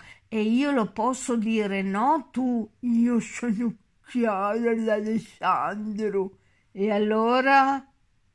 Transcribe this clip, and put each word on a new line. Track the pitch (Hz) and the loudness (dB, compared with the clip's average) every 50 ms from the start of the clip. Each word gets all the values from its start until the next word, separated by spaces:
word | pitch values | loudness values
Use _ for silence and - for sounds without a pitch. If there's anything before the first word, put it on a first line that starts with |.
| - - - - _ | -18 -20 -20 -20 _
e | _ 220 220 | _ -4 -2
io | 214 214 233 254 285 285 285 | 0 2 2 2 2 2 2
lo | 302 320 - | 0 0 -2
posso | - - 214 247 262 - - - 240 | -2 -2 -2 -2 -2 -2 -2 -2 -2
dire, | 233 202 226 226 214 214 196 196 196 190 | -2 0 0 0 0 0 0 -2 -2 -2
no | 196 190 202 226 277 311 311 233 - - | -2 -2 0 2 2 2 0 -2 -4 -6
tu, | 240 262 247 247 233 208 - _ _ | -4 -2 0 0 -2 -4 -6 _ _
"Io | - 247 233 233 233 240 240 226 | -2 0 2 2 4 4 2 0
sono | 226 - - - - 247 202 202 240 233 - - _ _ _ _ _ - | 0 -4 -6 -6 -4 -2 -2 -2 -2 -4 -4 -6 _ _ _ _ _ -6
Chiara | - 247 233 220 202 190 196 202 214 233 233 233 233 | -2 -2 0 0 0 0 -2 -2 0 0 0 0 0
D'Alessandro". | 220 220 220 214 208 208 214 220 220 - - - - - 180 180 131 135 160 196 208 214 214 208 202 220 208 185 196 190 190 - _ _ _ _ _ _ _ - | 0 0 0 0 0 0 -2 -2 -4 -4 -8 -10 -4 0 0 0 0 0 -2 -4 -6 -8 -8 -6 -4 -4 -2 -2 -2 -2 -4 -6 _ _ _ _ _ _ _ -6
E | 196 196 220 | -2 -2 0
allora? | 208 202 208 214 214 220 220 226 247 262 262 269 277 277 269 269 277 269 269 - _ _ _ _ _ _ _ _ | 2 2 2 2 2 2 2 2 2 2 4 4 4 4 4 4 0 -4 -6 -12 _ _ _ _ _ _ _ _